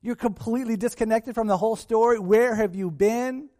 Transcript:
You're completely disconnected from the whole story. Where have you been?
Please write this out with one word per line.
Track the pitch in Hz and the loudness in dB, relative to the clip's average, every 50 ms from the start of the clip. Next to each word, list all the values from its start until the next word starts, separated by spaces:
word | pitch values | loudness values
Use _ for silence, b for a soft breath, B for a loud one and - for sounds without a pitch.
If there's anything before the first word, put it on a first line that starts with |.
You're | - 220 240 - | -6 -6 -8 -4
completely | - 240 196 - - 226 226 247 269 226 226 | -4 -4 -4 -4 -6 -4 -4 -4 -2 -4 -4
disconnected | 208 208 240 - - 240 220 220 226 220 - 226 | -2 -2 -4 -2 -2 -2 0 0 0 -2 -2 -6
from | - 226 214 | -4 0 0
the | 202 | 0
whole | 180 190 220 226 - | 2 2 0 -2 -2
story. | - _ 233 220 226 233 240 226 | -4 _ 2 4 4 4 4 2
Where | 196 180 208 220 240 247 226 | 2 4 4 4 4 4 2
have | 208 220 202 175 | 0 -2 -2 -2
you | 190 190 180 | -4 -6 -6
been? | 160 135 196 208 220 240 247 254 254 262 302 285 _ _ | -2 0 0 2 2 0 -2 -4 -6 -8 -12 -16 _ _